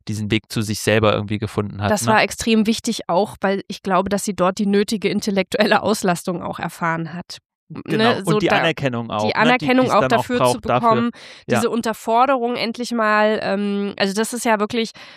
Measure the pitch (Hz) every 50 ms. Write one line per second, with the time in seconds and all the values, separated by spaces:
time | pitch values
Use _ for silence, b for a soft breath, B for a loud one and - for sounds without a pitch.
0 | b - 107 104 107 104 110 113 - - - 120 107 101 107 - - - 107 113
1 | 107 107 104 107 104 101 107 101 107 101 - - 104 101 104 98 101 104 214 202
2 | - 117 220 208 - 202 - - - 233 226 220 214 208 226 - - - 220 -
3 | - - 170 175 202 220 - - - 190 196 196 - - 202 - - 202 190 180
4 | 196 196 202 196 - - 190 - 262 180 196 - 214 196 202 202 208 - 226 202
5 | 175 196 - 208 - 220 196 196 185 - - - 214 214 214 202 - 196 220 -
6 | - 185 175 165 - - 180 170 190 - 196 - - 170 - - 180 165 165 165
7 | 165 156 175 175 - - - - _ _ _ _ _ - 160 - - - - 220
8 | 220 240 233 220 196 - - - - - 208 196 151 165 156 - - 135 123 117
9 | 117 113 113 104 107 107 - - 214 240 247 254 302 269 254 254 254 240 151 196
10 | 170 - 240 220 - - 247 247 131 127 247 - - 160 120 123 233 233 220 233
11 | 233 240 - B B B B B B B 123 165 226 233 - 240 - 233 214 -
12 | - - 226 233 254 269 277 254 233 240 247 - - 226 226 - 247 - 240 233
13 | 220 214 214 214 214 214 220 - - 190 196 196 202 202 202 202 202 202 - -
14 | - 196 190 208 226 - - 233 - 240 220 202 208 214 - 233 226 208 - B
15 | B B B